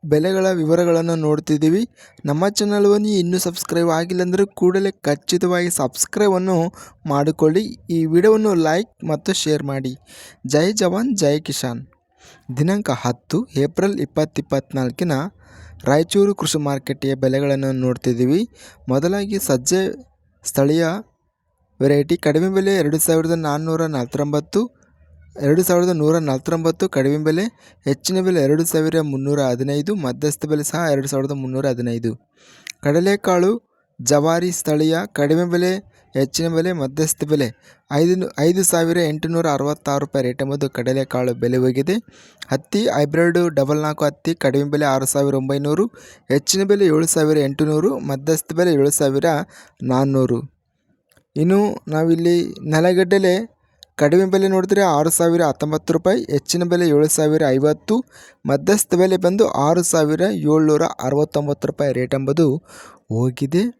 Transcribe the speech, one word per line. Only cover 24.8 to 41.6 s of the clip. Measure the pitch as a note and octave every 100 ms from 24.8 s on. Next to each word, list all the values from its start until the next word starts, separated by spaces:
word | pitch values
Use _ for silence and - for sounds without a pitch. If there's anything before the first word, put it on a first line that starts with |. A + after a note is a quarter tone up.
| _ _ _ - - -
ಎರಡು | C#3+ D#3+
ಸಾವಿರದ | F#3 F3 F3+
ನೂರ | E3+ D3+ E3
ನಲವತ್ತೊಂಬತ್ತು | D#3 C3 C#3 E3 E3 D#3+ F#3+
ಕಡಿಮೆ | - C3+ D3+
ಬೆಲೆ, | D#3 D#3+ A3 _ - _
ಹೆಚ್ಚಿನ | - C#3 - F#3
ಬೆಲೆ | F#3 F3+
ಎರಡು | C#3 D#3
ಸಾವಿರ | E3 E3 D#3 D#3+
ಮುನ್ನೂರ | D3+ C3+ C3+ D3
ಹದಿನೈದು, | C3+ B2 C3 C#3+ D#3
ಮಧ್ಯಸ್ಥ | G#3 C#3 B2 D3+ D3+ D3+
ಬೆಲೆ | D3+
ಸಹ | C#3+ D#3 E3
ಎರಡು | C#3 C3+
ಸಾವಿರದ | C#3 C#3
ಮುನ್ನೂರ | C#3+ C3 C3 C#3
ಹದಿನೈದು. | B2 A#2+ A#2 A2+ A#2 _ _ _ - - -
ಕಡಲೆಕಾಳು | D3 D3+ F3+ G3+ - F3+ F#3 A#3 _ _ _ _
ಜವಾರಿ | B2 D3 D3+ E3 F3+
ಸ್ಥಳೀಯ | F3 - D3+ D#3 D#3+ G#2
ಕಡಿಮೆ | - C#3+ D#3+
ಬೆಲೆ, | F3 F3 F3+ F#3 - _ _
ಹೆಚ್ಚಿನ | C3 C#3 - E3
ಬೆಲೆ, | E3 E3+
ಮಧ್ಯಸ್ಥ | F3 C3+ C#3 D#3+ -
ಬೆಲೆ | D3+ D3+ B2+ - _ _ _
ಐದು, | C#3+ E3 F#3 F#3 -
ಐದು | D3+ F3+
ಸಾವಿರ | F#3 F3 E3 E3+
ಎಂಟುನೂರ | E3 D3+ E3 E3 E3
ಅರವತ್ತಾರು | C#3 C#3 D3 - C#3
ರೂಪಾಯಿ | C#3 C#3
ರೇಟ್ | B2 B2
ಎಂಬುದು | C#3 C#3 C#3
ಕಡಲೆಕಾಳು | - A#2+ C3 C3 B2+ B2+
ಬೆಲೆ | A#2+ A#2+
ಹೋಗಿದೆ. | B2+